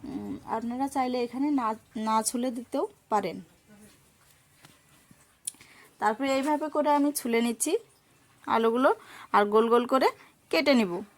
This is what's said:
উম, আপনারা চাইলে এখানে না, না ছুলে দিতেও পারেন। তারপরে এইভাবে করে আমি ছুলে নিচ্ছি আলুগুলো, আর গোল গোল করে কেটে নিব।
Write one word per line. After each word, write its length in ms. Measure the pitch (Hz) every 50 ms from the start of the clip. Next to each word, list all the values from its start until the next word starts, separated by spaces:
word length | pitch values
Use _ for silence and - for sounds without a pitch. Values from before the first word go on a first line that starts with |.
| -
উম, 300 | - - 98 - 202 - - -
আপনারা 400 | - - 233 226 233 240 254 269 277
চাইলে 300 | - 285 262 254 247 247 240
এখানে 240 | 240 240 254 277 302
না, 160 | 294 269 240 214 220 220 _ _ _ 233 214 220
না 80 | 220 220 220 -
ছুলে 200 | - 240 240 262
দিতেও 320 | 233 262 233 _ - 269 339 440 - _ _ _
পারেন। 280 | 220 208 196 175 160 190 175 _ _ _ _ _ 208 202 214 202 _ _ _ _ _ _ _ _ _ _ _ _ _ _ _ - - _ _ _ _ _ _ _ - _ _ _ _ _ _ - - - - - - - - - _ _
তারপরে 280 | - 208 226 220 269 269 269 269
এইভাবে 300 | 269 302 302 294 311 302
করে 200 | 285 302 294 302 294 294
আমি 120 | 285 294
ছুলে 280 | 285 - - 247 233 233
নিচ্ছি 300 | 233 240 233 - - 302 339 466 - _ _ _ _ _ _ _ _ _ _ _ _ -
আলুগুলো, 420 | - 226 226 226 226 247 262 302 453 453 - - - - - - -
আর 100 | 208 208 208 208
গোল 120 | 220 220 226
গোল 140 | 226 240 247
করে 220 | 247 262 262 277 466 523 - - - _ _ _ _
কেটে 220 | - 330 285 294 277 240
নিব। 120 | 220 180 170 185 208 - _